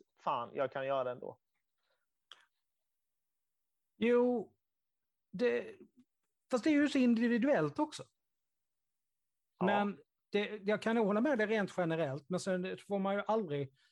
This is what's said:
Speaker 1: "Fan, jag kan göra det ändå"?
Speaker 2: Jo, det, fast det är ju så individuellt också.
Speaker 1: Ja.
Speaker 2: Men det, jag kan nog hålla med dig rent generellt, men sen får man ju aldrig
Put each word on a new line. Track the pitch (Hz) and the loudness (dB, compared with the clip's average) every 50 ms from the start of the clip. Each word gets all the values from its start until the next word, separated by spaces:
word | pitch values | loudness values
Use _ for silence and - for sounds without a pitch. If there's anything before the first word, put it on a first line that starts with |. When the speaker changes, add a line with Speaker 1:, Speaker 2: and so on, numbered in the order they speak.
| _ _ _ _ - | _ _ _ _ -4
Speaker 1:
"Fan, | 175 143 123 120 117 - | -2 -2 -2 -4 -6 -4
jag | - 135 131 | -4 -4 -2
kan | - 139 135 | -4 -4 -4
göra | 135 139 135 127 | -2 -2 -2 -2
det | 123 | -4
ändå"? | 123 123 - - 113 - _ _ _ _ _ _ _ _ _ _ _ _ _ _ _ _ _ - - _ _ _ _ _ _ _ _ _ _ _ _ _ _ _ _ _ _ _ _ _ _ _ _ _ _ _ _ _ _ _ _ | -6 -8 -10 -14 -14 -16 _ _ _ _ _ _ _ _ _ _ _ _ _ _ _ _ _ -20 -20 _ _ _ _ _ _ _ _ _ _ _ _ _ _ _ _ _ _ _ _ _ _ _ _ _ _ _ _ _ _ _ _
Speaker 2:
Jo, | - 208 233 240 240 247 247 247 233 - - _ _ _ _ _ _ _ _ _ _ _ _ _ _ _ _ | -2 2 4 4 4 4 4 2 -2 -4 -8 _ _ _ _ _ _ _ _ _ _ _ _ _ _ _ _
det, | - 180 247 240 240 240 196 - - - - - _ _ _ _ _ _ _ _ _ _ _ - | -4 -2 0 0 0 0 -4 -6 -14 -20 -20 -20 _ _ _ _ _ _ _ _ _ _ _ -4
fast | - 240 - | -2 0 2
det | 320 | 4
är | 302 | 4
ju | 285 294 269 | 4 4 2
så | - 277 | 4 4
individuellt | 254 240 233 220 240 233 233 233 220 285 277 180 156 147 143 - | 4 4 4 4 2 2 2 2 2 2 2 2 2 0 0 -2
också. | 302 302 - - - _ _ _ _ _ _ _ _ _ _ _ _ _ _ _ _ _ _ _ _ _ _ _ _ _ _ _ _ _ _ - | -4 -4 -6 -10 -16 _ _ _ _ _ _ _ _ _ _ _ _ _ _ _ _ _ _ _ _ _ _ _ _ _ _ _ _ _ _ -2
Speaker 1:
Ja. | 180 | 0
Speaker 2:
Men | 190 208 208 208 208 190 - - _ _ _ _ _ | 0 2 2 0 -2 -4 -8 -14 _ _ _ _ _
det, | - 202 208 190 214 214 | -4 -2 -2 -4 -6 -6
jag | 190 196 214 202 | -4 -2 -2 -2
kan | - 220 226 | 0 0 0
nog | 240 220 | 2 2
hålla | 190 208 214 | 2 2 2
med | 240 311 277 214 | 2 2 2 2
dig | 214 | 2
rent | 202 226 214 196 - - | 2 2 0 0 -2 -2
generellt, | - 180 160 160 160 165 139 131 151 - - | -2 -2 0 0 0 -2 -2 -4 -6 -6 -4
men | 180 175 | -4 -4
sen | - 196 185 180 180 190 185 - | -2 -2 -2 -2 -4 -6 -8 -10
får | - - 202 196 | -8 -6 -4 -2
man | 190 196 196 | 0 0 -2
ju | 202 202 | -2 0
aldrig | - 214 226 208 156 143 143 143 135 _ _ _ _ | 0 0 0 0 -2 -4 -4 -6 -6 _ _ _ _